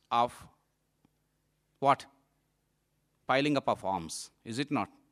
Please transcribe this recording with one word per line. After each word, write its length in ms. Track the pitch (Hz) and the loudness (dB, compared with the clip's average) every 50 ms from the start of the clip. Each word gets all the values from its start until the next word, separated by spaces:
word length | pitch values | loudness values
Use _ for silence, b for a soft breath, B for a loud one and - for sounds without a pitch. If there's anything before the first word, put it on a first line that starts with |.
| _ _ | _ _
of 340 | 117 117 120 120 - - - - _ _ _ _ _ _ _ _ _ _ _ _ _ _ _ _ _ _ _ _ _ _ _ _ _ _ | 2 2 2 2 -2 -8 -20 -20 _ _ _ _ _ _ _ _ _ _ _ _ _ _ _ _ _ _ _ _ _ _ _ _ _ _
what? 260 | 135 139 135 - - - _ _ _ _ _ _ _ _ _ _ _ _ _ _ _ _ _ _ _ _ _ _ _ | 2 4 4 4 0 -8 _ _ _ _ _ _ _ _ _ _ _ _ _ _ _ _ _ _ _ _ _ _ _
Piling 300 | - 127 135 139 151 147 | 0 2 2 2 2 2
up 120 | 135 - 120 | 0 0 0
of 140 | 104 95 101 | -2 -2 -2
arms, 460 | 95 95 90 82 78 - - - - _ _ _ | -4 -4 -4 -6 -8 -10 -12 -14 -16 _ _ _
is 160 | 113 110 127 | -8 -6 -6
it 100 | 151 - | -4 -4
not? 200 | 147 117 98 - - _ _ _ | -4 -4 -4 -6 -10 _ _ _